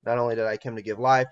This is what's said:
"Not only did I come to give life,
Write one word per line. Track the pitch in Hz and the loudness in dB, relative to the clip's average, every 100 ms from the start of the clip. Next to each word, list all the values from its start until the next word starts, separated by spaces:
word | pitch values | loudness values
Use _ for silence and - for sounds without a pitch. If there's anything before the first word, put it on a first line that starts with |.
"Not | - 120 | -2 0
only | 120 113 | 0 0
did | 110 | -2
I | 107 | -4
come | 127 113 | -8 -10
to | |
give | 104 104 | -8 -2
life, | 120 101 127 | 4 4 2